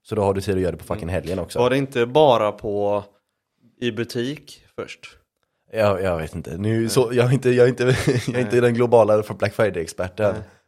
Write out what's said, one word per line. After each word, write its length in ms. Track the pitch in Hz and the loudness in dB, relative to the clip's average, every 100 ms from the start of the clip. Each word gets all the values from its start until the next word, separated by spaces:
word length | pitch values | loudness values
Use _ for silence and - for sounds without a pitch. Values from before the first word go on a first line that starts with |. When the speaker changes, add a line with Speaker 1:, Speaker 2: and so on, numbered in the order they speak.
Speaker 1:
så 120 | - | -8
då 80 | 107 | -2
har 120 | 98 | 0
du 60 | 98 | 0
tid 140 | 101 | -2
att 60 | 92 | -2
göra 120 | 90 | -2
det 60 | 82 | -4
på 60 | |
fucking 180 | - - | -8 -8
Speaker 2:
Mm. 120 | 82 | -6
Speaker 1:
helgen 240 | 90 76 92 | -6 -4 -6
också. 200 | 82 120 | -6 0
Speaker 2:
Var 120 | 123 | 0
det 60 | 135 | 0
inte 300 | 135 120 120 | -2 -2 0
bara 460 | 143 151 113 104 | 4 6 4 2
på, 520 | 101 110 101 101 101 - _ _ _ _ _ _ - | -4 -6 -4 -2 -2 -6 _ _ _ _ _ _ -8
i 120 | 120 | -6
butik 720 | 110 117 123 123 151 - - _ - | -6 -6 -6 -6 -8 -16 -20 _ -14
först? 240 | - - - - _ _ _ _ _ | -14 -14 -20 -20 _ _ _ _ _
Speaker 1:
Jag, 300 | 110 104 92 | 0 0 0
jag 140 | 95 85 | -2 -2
vet 160 | 78 | -4
inte. 220 | 85 - 85 | -10 -10 -4
Nu, 220 | 107 113 | -2 0
Speaker 2:
Nej. 80 | 113 | 0
Speaker 1:
så, 200 | 135 120 | 0 2
jag 140 | 123 123 | 2 2
är 40 | |
inte, 180 | 131 123 | 2 2
jag 140 | 123 | 4
är 40 | 123 | 4
inte, 160 | 123 | 4
<laughs> 220 | 123 127 - 123 - | 0 0 0 0 -2
jag 80 | 123 | -4
är 40 | |
inte 120 | 113 | 0
Speaker 2:
Nej. 80 | 120 | 2
Speaker 1:
den 140 | 120 | 2
globala 480 | 117 120 120 107 107 | 2 4 6 6 2
för 120 | 104 | 0
Black 200 | 101 104 | -4 -4
Friday-experten. 760 | - 107 90 80 - 92 - 104 | 0 -2 -2 -8 -6 -8 -2 -2
Speaker 2:
Nej. 80 | 95 98 _ | -2 -10 _